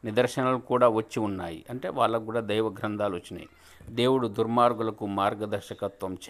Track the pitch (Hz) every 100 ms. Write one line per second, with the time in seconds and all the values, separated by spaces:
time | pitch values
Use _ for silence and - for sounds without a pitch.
0 | 113 110 123 - 127 127 - 123 123 110
1 | 110 123 107 95 87 80 - 127 180 135
2 | 110 113 110 117 104 107 110 98 107 104
3 | 101 87 - 87 76 _ - - - 117
4 | 123 131 117 101 113 117 120 113 113 107
5 | 104 98 101 107 104 101 - 101 98 -
6 | 95 90